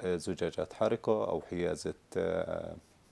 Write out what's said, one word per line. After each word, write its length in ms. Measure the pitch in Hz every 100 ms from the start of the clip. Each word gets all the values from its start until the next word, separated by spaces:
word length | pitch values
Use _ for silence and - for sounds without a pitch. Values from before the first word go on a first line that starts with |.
آه، 140 | 92 87
زجاجات 580 | - 85 85 - 82
حارقة 560 | - 110 117 117 107 95
أو 120 | 82 -
حيازة، 440 | 87 85 78 85 - - 92
آه، 580 | 87 85 85 82 - 85 - - -